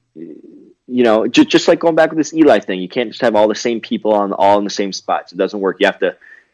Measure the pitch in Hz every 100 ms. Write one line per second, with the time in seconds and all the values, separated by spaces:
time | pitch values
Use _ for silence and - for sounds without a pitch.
0 | _ - 82 - - - - _ - 123
1 | 120 110 110 - - 165 - 165 170 160
2 | 160 160 147 160 147 107 - 92 90 131
3 | 113 - 120 107 107 107 120 113 - 107
4 | 107 104 101 98 98 101 101 - 101 92
5 | - 82 - 87 95 104 95 85 98 -
6 | 92 - - - _